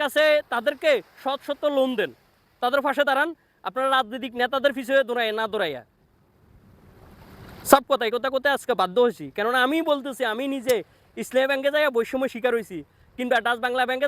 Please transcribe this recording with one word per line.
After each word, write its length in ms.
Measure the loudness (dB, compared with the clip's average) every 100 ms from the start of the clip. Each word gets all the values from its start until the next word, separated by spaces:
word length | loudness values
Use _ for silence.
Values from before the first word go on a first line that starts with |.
কাছে 200 | 0 4 4 4 2
তাদেরকে 380 | -2 -2 0 2 2 0 -8
সৎ 160 | -6 -4 -6
সত্য 160 | -2 0 2
লোন 120 | 2 0
দেন, 120 | -2 -6 _ _ _ _
তাদের 200 | 0 2 2
পাশে 160 | 2 2
দাঁড়ান। 200 | 2 0 -4 _ _ -8
আপনারা 200 | -2 2
রাজনৈতিক 440 | 2 2 -4 -6 -2
নেতাদের 300 | 0 2 0 0
পিছনে 240 | 2 2 2
দৌড়াইয়া 240 | 0 0 0
না 60 | -2
দৌড়াইয়া। 280 | -2 -2 -4 -12 _ _ _ _ _ _ -20 -20 -20 -20 -20 -20 -20 -20 -20 -20 -10 -2
সব 120 | -2 0
কথা, 140 | -4 -2
এই 60 | -4
কথা 140 | -4
করতে 140 | -4 -2 -2
আজকে 160 | -2 -4
বাধ্য 140 | -2 0 0
হয়েছি, 200 | -2 -10 -6
কেননা 240 | -2 0 0
আমি 120 | 0 0
বলতেছি, 320 | -2 -4 -6 -4
আমি 120 | -4 -4 -4
নিজে 200 | -2 -2 -4 _ _ -12
ইসলামী 300 | -2 0 2
ব্যাংকে 200 | 0 0 2
যাইয়া 140 | 2 2
বৈষম্য 280 | -2 -2 -2
শিকার 200 | 0 0 0
হয়েছি, 200 | -2 -12 -14 _ -16 -8
কিংবা 200 | 0 2 2
ডাচ 120 | 0 0
বাংলা 180 | 0 0
ব্যাংকে 180 | 0